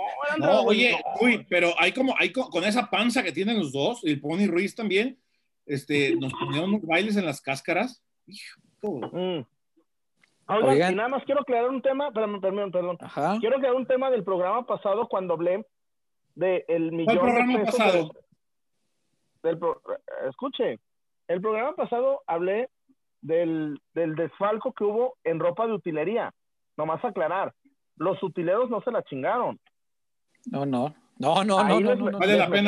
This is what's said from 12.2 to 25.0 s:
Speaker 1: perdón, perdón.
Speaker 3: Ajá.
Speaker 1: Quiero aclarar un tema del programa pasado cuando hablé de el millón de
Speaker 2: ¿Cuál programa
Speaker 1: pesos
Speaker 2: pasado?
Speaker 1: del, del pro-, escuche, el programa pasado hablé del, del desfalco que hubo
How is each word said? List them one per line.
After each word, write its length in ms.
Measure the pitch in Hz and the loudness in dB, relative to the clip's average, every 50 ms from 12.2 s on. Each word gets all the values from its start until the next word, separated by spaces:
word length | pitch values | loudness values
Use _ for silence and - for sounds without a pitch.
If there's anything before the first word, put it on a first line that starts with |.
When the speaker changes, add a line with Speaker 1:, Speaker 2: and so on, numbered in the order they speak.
| 214 208 208 196 | -2 -2 -2 -2
Speaker 1:
perdón, 320 | 190 190 185 208 202 196 | -2 -2 -2 -2 -2 -2
perdón. 260 | 165 180 175 180 175 170 | -2 -2 -2 -2 -6 -8
Speaker 3:
Ajá. 380 | - - - 143 143 170 202 226 | -10 -10 -6 -2 0 0 0 0
Speaker 1:
Quiero 160 | - 226 262 | 0 0 0
aclarar 180 | 269 269 254 247 | 0 0 0 0
un 100 | 262 254 | 0 0
tema 240 | 254 262 254 269 269 | 0 0 0 2 0
del 120 | 254 226 175 | 0 0 0
programa 400 | 196 190 175 180 185 208 247 240 | -2 -2 0 0 0 0 -2 -2
pasado 400 | - 214 175 - 208 196 214 233 | -4 -4 -2 0 0 0 0 0
cuando 260 | 233 - 196 190 180 170 | -2 -2 -2 -2 -2 -2
hablé 320 | 160 170 175 180 208 220 _ _ _ _ _ _ _ _ _ _ _ _ _ - | 0 0 0 0 0 -4 _ _ _ _ _ _ _ _ _ _ _ _ _ -6
de 300 | 151 175 185 185 170 - | -2 0 0 0 0 0
el 240 | - 165 170 165 165 | 0 0 0 0 0
millón 240 | 165 165 165 214 233 | -2 0 2 2 2
de 40 | 262 | 4
Speaker 2:
¿Cuál 120 | 262 240 | 4 4
programa 280 | 233 233 247 247 254 220 | 4 2 2 2 2 0
Speaker 1:
pesos 160 | 208 226 208 | 0 2 2
Speaker 2:
pasado? 200 | 240 214 196 180 | 4 4 4 4
Speaker 1:
del, 140 | 175 156 156 - - - _ _ _ _ _ _ _ _ _ _ _ _ _ _ _ _ _ _ _ _ _ _ _ - | 4 2 0 -6 -18 -20 _ _ _ _ _ _ _ _ _ _ _ _ _ _ _ _ _ _ _ _ _ _ _ -4
del 140 | 165 170 160 | -2 -2 -2
pro-, 220 | 170 165 - - - - - - _ - - - - 131 | -2 -4 -4 -4 -6 -8 -8 -8 _ -12 -10 -8 -8 -8
escuche, 500 | - - 247 285 - - 233 170 120 - _ _ _ _ _ _ _ _ _ | -6 -6 -8 -6 -4 -2 -2 -2 -2 -6 _ _ _ _ _ _ _ _ _
el 140 | - 170 185 | -4 -4 -2
programa 340 | 185 220 214 214 233 294 302 | -2 -2 -2 -2 -2 -4 -4
pasado 460 | - - - 240 233 254 269 277 277 - | -4 -4 -4 -2 0 0 0 0 -2 -2
hablé 420 | - 165 170 175 185 196 220 254 - _ _ _ _ _ _ _ _ _ _ | -4 -4 -2 0 0 0 0 -2 -6 _ _ _ _ _ _ _ _ _ _
del, 600 | - 139 160 170 175 165 160 160 156 151 143 135 _ _ - | -4 0 0 2 2 0 0 -2 -4 -6 -8 -10 _ _ -4
del 180 | 160 170 160 156 | -2 -2 -2 -2
desfalco 560 | 156 165 151 - - 196 208 214 220 - 262 | -2 -4 -4 -4 -2 -2 0 0 -2 -4 -6
que 120 | - - 214 | -4 -2 -2
hubo 340 | 208 208 226 | 0 0 0